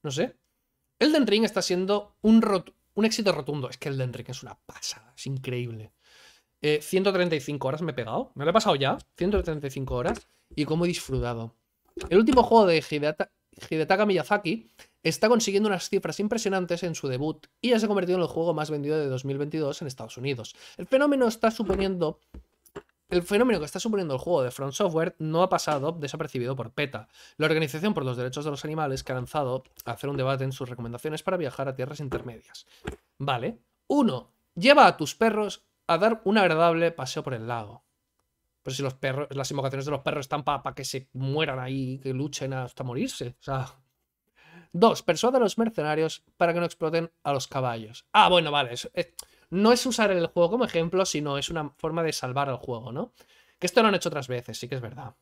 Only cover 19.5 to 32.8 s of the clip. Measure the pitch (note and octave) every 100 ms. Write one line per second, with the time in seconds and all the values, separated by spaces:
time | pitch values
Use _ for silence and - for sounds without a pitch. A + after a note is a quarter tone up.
19.5 | D#3+ C#3+ D3 D3+ B2+ A2+ - C3+ B2+ G#2+
20.5 | - - - - C4 D4 C#4 A#3+ A3+ A3+
21.5 | A3 G#3 F#3+ G3 F#3 D#3 - _ - _
22.5 | _ _ - _ _ _ F3 F3 G3+ B3
23.5 | G3 D3 F#3+ A#3 G#3 E3+ C3 - E3+ B2+
24.5 | - C#3 C#3 G3+ D#3+ E3+ - D#3 D#3+ F3+
25.5 | F3+ - D3 C#3+ E3+ C#3+ D#3 D#3 C3+ A#2+
26.5 | C3+ A#2+ - C#3+ B2+ A#2 _ - _ D3+
27.5 | D#3+ D#3 D3+ G3+ G3+ C3 B2 B2 B2+ D3+
28.5 | C#3+ D3+ D#3 D3+ C3+ - B2+ B2 D#3 C3+
29.5 | B2+ - _ - A#2 C#3 C#3+ C3 C3+ C3+
30.5 | C3+ B2 B2 A#2 A#2 D#3 D#3 - F#3 D3
31.5 | - C#3 C3 C3 C3+ C#3+ B2+ B2 A2+ _
32.5 | - - _